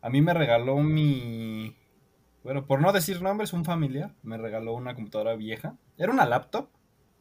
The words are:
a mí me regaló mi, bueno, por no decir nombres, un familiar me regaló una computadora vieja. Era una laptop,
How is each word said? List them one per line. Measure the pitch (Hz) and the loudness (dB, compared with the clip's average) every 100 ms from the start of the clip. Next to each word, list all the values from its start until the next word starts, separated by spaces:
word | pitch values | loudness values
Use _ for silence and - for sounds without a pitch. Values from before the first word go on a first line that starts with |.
a | 123 | 0
mí | 135 | 4
me | 160 | 4
regaló | 170 139 117 123 139 | 4 4 4 2 0
mi, | 151 156 151 131 120 113 113 110 110 - _ _ _ _ _ _ | 2 2 2 2 -4 -8 -8 -8 -10 -14 _ _ _ _ _ _
bueno, | 127 139 139 | -8 -6 0
por | 139 | 2
no | 180 | 4
decir | 196 180 180 | 4 2 -2
nombres, | 190 208 214 | -2 -2 -2
un | 175 165 | -2 -2
familiar | 165 139 135 202 - | 0 -2 -2 -8 -10
me | 113 110 | -12 -8
regaló | 113 110 113 | -6 -6 -6
una | 120 123 120 | -6 -6 -10
computadora | 104 107 110 113 | -6 -2 0 -2
vieja. | 107 107 185 - _ - | -4 -8 -8 -14 _ -4
Era | 185 | 2
una | 262 135 | 4 4
laptop, | 127 - 226 - _ _ _ _ _ | 2 -2 -6 -6 _ _ _ _ _